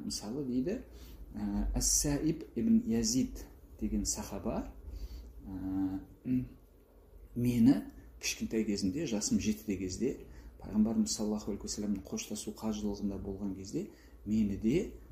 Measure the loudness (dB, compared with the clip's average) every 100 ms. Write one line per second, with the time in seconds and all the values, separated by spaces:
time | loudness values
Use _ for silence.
0 | -6 -6 -4 -4 0 0 0 -2 -6 -16
1 | -16 -16 -12 -6 -2 0 2 2 4 4
2 | 4 2 2 0 -4 0 6 6 6 2
3 | 4 4 2 -2 -12 -16 -20 -6 -2 0
4 | 0 -2 -4 -6 -2 -2 -4 -8 -12 -10
5 | -10 -10 -14 -14 -10 -6 -4 0 0 -2
6 | -8 -10 0 0 0 -8 -20 -20 -20 -20
7 | -20 -20 -10 0 2 8 8 8 4 -12
8 | -18 -8 -6 -4 0 0 2 2 0 0
9 | -2 -2 2 2 2 0 -2 -2 -2 0
10 | 0 -2 -8 -16 -18 -16 -2 4 4 4
11 | 2 2 0 0 -2 -6 -6 -4 -2 -2
12 | -4 -8 -6 -6 -6 -4 -4 -2 -2 -2
13 | -2 -2 -6 -4 -4 -6 -6 -4 -6 -10
14 | -20 -12 0 2 2 2 2 2 0 -6
15 | -16